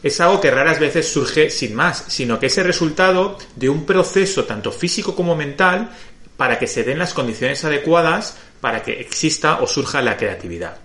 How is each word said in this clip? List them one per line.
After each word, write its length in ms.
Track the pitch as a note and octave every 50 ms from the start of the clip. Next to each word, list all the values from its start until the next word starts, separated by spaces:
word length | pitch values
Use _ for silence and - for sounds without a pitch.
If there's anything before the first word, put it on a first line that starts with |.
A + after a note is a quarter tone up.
Es 200 | - D3 - -
algo 200 | F3 F3 G3 F#3+
que 120 | - C#3+
raras 260 | B2+ C3 C#3 D#3+ D#3+ D3
veces 340 | D#3 C#3+ - E3+ D3 -
surge 380 | - C#3+ B2+ A#2+ - D#3 D3+ D3
sin 240 | - - C#3 A#2 G#2+
más, 300 | A#2 D3+ F3 C#3 - -
sino 320 | - - - C3+ A#2+ A2+ G#2
que 80 | -
es 100 | C3 -
el 100 | G3 F#3
resultado 720 | F3+ E3+ - E3+ D#3 D#3 - F#3 F#3 F#3 F#3 F#3+ G3+ G3 - - - -
de 120 | - B2+ C3
un 160 | C#3+ D#3 D#3
proceso 600 | - F#3+ F#3 F3 F3+ - G3 G3 F#3+ - - -
tanto 260 | - A2 G#2+ G2+ -
físico 460 | - - - F3 - - G#3 - F3+
como 180 | - F3 E3+ E3+
mental 560 | D#3 D3+ C#3+ C#3 - F#3+ F#3 F3+ G3 A#3 A3+ - - - - - - - - -
para 200 | - C3+ B2 A#2+
que 120 | - - -
se 160 | - B2 A2+
den 160 | A#2+ C3+ D#3
las 140 | F3+ E3+ -
condiciones 500 | - C3+ A#2+ A2 - - C3 C#3 - -
adecuadas 720 | D#3 D3 C#3+ - D#3+ E3 E3+ E3+ D#3+ E3 G3+ A3 - - - - - - -
para 240 | - B2 A2+ A2 -
que 160 | A#2 A#2 -
exista 580 | - - - - - D#3 D#3 - - D3+ D#3+ -
o 60 | E3+
surja 340 | E3 - D3 C3 - - C#3
la 160 | B2+ A#2 G#2
creatividad. 600 | - A2 G2+ F#2+ - - F2+ E2+ E2+ F2 E2 - - -